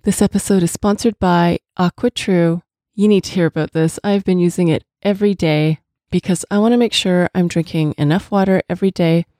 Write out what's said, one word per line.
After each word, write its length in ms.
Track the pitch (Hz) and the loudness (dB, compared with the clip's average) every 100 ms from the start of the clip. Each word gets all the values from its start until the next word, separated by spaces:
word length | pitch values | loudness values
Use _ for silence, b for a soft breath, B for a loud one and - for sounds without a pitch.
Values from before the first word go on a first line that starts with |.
This 180 | 208 - | -2 0
episode 420 | 202 202 - 196 | 0 0 0 0
is 80 | 170 | 0
sponsored 480 | - 247 208 233 208 | -2 -2 0 -2 0
by 400 | 185 175 175 - _ - | 0 2 2 -2 _ -4
AquaTru. 840 | 180 - 247 - - 185 170 170 _ _ _ - | -4 -2 -4 -4 -2 2 2 -2 _ _ _ 0
You 120 | 208 | 2
need 160 | 202 - | 2 0
to 80 | |
hear 120 | 190 165 | -2 -2
about 280 | 165 151 | -2 -4
this. 260 | 165 160 - | -2 -2 -2
I've 200 | 208 202 | -2 -2
been 160 | 196 185 | 0 0
using 280 | 175 - 170 | 0 0 0
it 160 | 151 _ _ | 0 _ _
every 300 | 196 196 208 | -4 0 -2
day 460 | 190 165 151 156 160 _ _ _ | 0 0 0 0 -2 _ _ _
because 340 | 180 - 175 - | -4 -2 -4 -2
I 80 | 208 | 0
want 140 | 220 | 2
to 40 | 240 | 2
make 160 | 226 | 2
sure 360 | - 185 180 175 196 | -2 0 0 0 0
I'm 120 | 175 | -2
drinking 480 | 170 165 165 151 - | -2 -4 -2 -2 -2
enough 340 | 147 175 - | 0 0 -2
water 300 | 202 190 190 - | -2 2 0 -2
every 220 | 175 196 | -2 -2
day 340 | - 170 165 170 | 0 0 0 -2